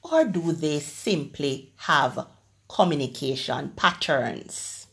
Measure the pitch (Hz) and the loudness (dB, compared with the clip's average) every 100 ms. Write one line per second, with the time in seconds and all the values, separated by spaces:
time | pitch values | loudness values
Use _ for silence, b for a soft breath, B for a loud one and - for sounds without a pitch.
0 | 349 320 311 180 170 165 156 147 143 - | 4 4 4 2 0 0 0 0 -4 -6
1 | - 180 139 - 143 131 - _ - 151 | -2 0 -2 -4 -4 -4 -10 _ 2 4
2 | 131 - - _ _ _ _ - 180 147 | 4 0 -10 _ _ _ _ 2 2 2
3 | 127 - 135 131 - 127 143 - 185 - | -2 -4 -4 -4 -4 -4 -6 0 0 0
4 | - 143 120 - - - - - - | 0 0 0 -6 -10 -12 -12 -12 -18